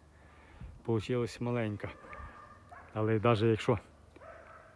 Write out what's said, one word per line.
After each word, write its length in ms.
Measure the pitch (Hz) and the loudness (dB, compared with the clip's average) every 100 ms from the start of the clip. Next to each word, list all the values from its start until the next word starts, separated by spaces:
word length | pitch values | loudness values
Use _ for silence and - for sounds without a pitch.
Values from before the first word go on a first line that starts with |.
| - - - - - - - - | -20 -20 -20 -20 -20 -18 -18 -8
получилось 560 | - 113 - 123 120 - | -2 0 0 -2 -2 -4
маленька. 500 | 120 120 107 104 87 - - - - - - - - - - | -2 -2 -2 -4 -8 -12 -16 -16 -16 -18 -20 -20 -20 -20 -8
Але 280 | 107 107 110 | -2 2 4
навіть 220 | 120 110 | 4 4
якщо 360 | 113 110 - 113 - - - - - - - - - | 4 4 2 0 -2 -20 -20 -20 -20 -20 -20 -20 -20